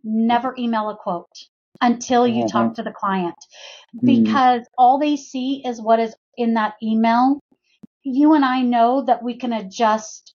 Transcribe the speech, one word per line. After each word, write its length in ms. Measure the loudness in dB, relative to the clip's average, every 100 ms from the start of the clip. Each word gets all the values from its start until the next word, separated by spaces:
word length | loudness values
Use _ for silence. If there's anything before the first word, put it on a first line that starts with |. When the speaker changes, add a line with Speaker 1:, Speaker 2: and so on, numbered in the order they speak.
Speaker 1:
Never 520 | -4 -2 0 0 -2 -6
email 320 | -4 -4 -6
a 60 | -8
quote, 520 | -8 -8 -10 -20 -20 _ _ _
until 460 | -2 -2 0 2 2
you 200 | 0 -2
talk 200 | 0 -2
Speaker 2:
Mm-hmm. 60 | -4
Speaker 1:
to 80 |
the 80 | -12
client, 440 | -6 -4 -2 -4 -8 -20 -20 -20 -20 _ -2
Speaker 2:
Mm-hmm. 100 | 2 4
Speaker 1:
because 380 | 2 2 2 2 -4 2
all 220 | 4 4
they 160 | 0 -2
see 440 | -6 -8 -6 -6 -8
is 160 | -8
what 180 | 0 0
is 160 | 0 -8 _ -4
in 160 | -2 0
that 180 | -2 -6
email. 580 | -4 0 2 2 2 0 _ _ _ _ -20 _
You 300 | -6 2 4
and 100 | 4
I 180 | 2 0
know 420 | 0 2 2 2 0
that 180 | -2
we 140 | -2 -8
can 160 | -6
adjust 800 | -6 -8 -2 0 0 -6 -20 -20